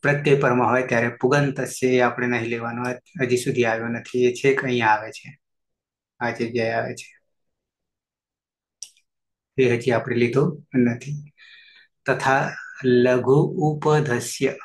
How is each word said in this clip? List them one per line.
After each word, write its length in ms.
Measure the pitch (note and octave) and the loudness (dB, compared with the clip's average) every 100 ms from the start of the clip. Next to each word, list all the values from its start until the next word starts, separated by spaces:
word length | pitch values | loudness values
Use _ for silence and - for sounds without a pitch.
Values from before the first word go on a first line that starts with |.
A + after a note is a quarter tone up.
પ્રત્યય 380 | C#3 C#3+ D3+ C#3 | 0 0 2 4
પરમાં 280 | C#3+ B2 A#2 | 4 2 2
હોય 180 | B2 B2 | 2 0
ત્યારે 220 | A#2+ A#2+ A#2 | 0 0 0
પુગંતસ્ય 680 | B2+ C#3+ C#3+ B2 B2+ - B2+ | 2 2 0 -2 -8 -2 0
એ 120 | B2+ | 2
આપણે 260 | B2 A#2+ B2 | 2 0 -4
નહીં 220 | A#2+ A#2 | -2 -4
લેવાનો, 320 | A#2 A#2 A#2 B2 B2 _ - | -6 -6 -6 -6 -8 _ -6
હજી 180 | B2 B2 | -2 0
સુધી 280 | C3+ A#2+ A#2 | -2 0 0
આવ્યો 220 | A2+ A#2 | 0 -4
નથી. 380 | A#2 A2 B2+ B2 | -8 -6 0 0
એ 60 | |
છેક 240 | B2 C#3 C3+ | 2 0 0
અહીંયા 300 | C3+ B2 A2+ | 0 0 2
આવે 160 | G#2+ A2 | 0 -2
છે, 160 | - F2 - _ _ _ _ _ _ _ _ | -14 -20 -20 _ _ _ _ _ _ _ _
આ 120 | A#2+ | -6
જગ્યાએ 420 | A2+ A#2 A#2 A2+ | -4 -4 -2 -2
આવે 200 | A#2 A2+ B2 | -2 -4 -8
છે. 120 | - _ _ _ _ _ _ _ _ _ _ _ _ _ _ _ _ _ - _ _ _ _ _ _ - | -16 _ _ _ _ _ _ _ _ _ _ _ _ _ _ _ _ _ -20 _ _ _ _ _ _ 0
એ 60 | B2+ | 2
હજી 220 | A#2 B2 | 2 0
આપણે 240 | A#2 A2+ A#2 | 0 0 0
લીધો 280 | A#2+ C#3 D#3 - - C3+ | 2 2 0 -2 -6 0
નથી. 420 | A#2+ A#2 - - - _ - - - - _ _ - | 0 0 -8 -12 -12 _ -20 -20 -20 -20 _ _ -4
તથા 380 | B2+ C3+ C3+ D3 - - - | -2 2 0 0 -8 -16 -4
લઘુ 540 | B2+ B2 B2 B2 A#2+ C#3 F3+ - | 2 4 4 2 4 4 4 0
ઉપધસ્ય 920 | D3+ D3+ D3+ D3+ C3+ A#2+ A2+ - C3 - | -2 0 2 2 2 -2 -4 -4 -4 -4